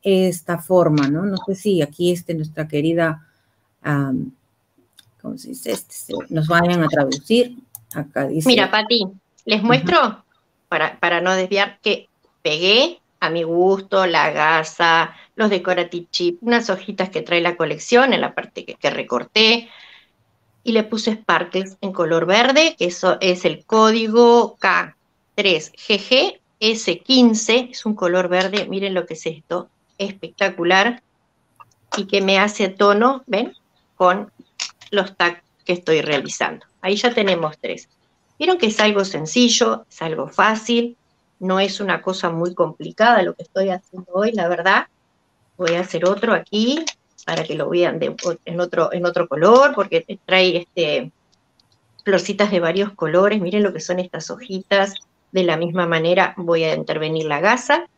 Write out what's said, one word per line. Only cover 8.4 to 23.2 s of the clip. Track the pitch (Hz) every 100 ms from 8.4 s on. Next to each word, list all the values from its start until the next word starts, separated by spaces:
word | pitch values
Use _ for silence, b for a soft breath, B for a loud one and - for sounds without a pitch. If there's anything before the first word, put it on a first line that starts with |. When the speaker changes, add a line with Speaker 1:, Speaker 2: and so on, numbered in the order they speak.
| 156
Speaker 2:
Mira, | 233 190
Pati, | 214 214 233 185 - _ _
les | - 214
Speaker 1:
Ajá. | 214
Speaker 2:
muestro, | 254 - 349 254 190 _ _ _ _ _
para, | 165 156 -
para | 170 170
no | 180
desviar, | 190 185 196 196 -
que | 214 196 - _ _ _
pegué | 160 151 180 220 311 349 _ _
a | 165
mi | 165
gusto | 165 170 185 196 196 196 185
la | 165 156
gasa, | 151 151 160 160 - 170 165 160 B B -
los | 214
decorative | 196 185 180 175 175 170
chip, | - 175 175
unas | 226 233 233
hojitas | 190 - 190 185
que | 160
trae | - 175
la | 170 175
colección | 160 151 - 240 269
en | 180
la | 139
parte | - - -
que, | -
que | - 143
recorté, | 139 117 123 - 214 220 233 233 B B B B _ _ _ _ _
y | -
le | 220
puse | 214 220 226
sparkles | 214 - 170 175 185 190 -
en | 202
color | 190 160 165 165
verde, | 202 240 269 320 311
que | 175
eso | 175 185 -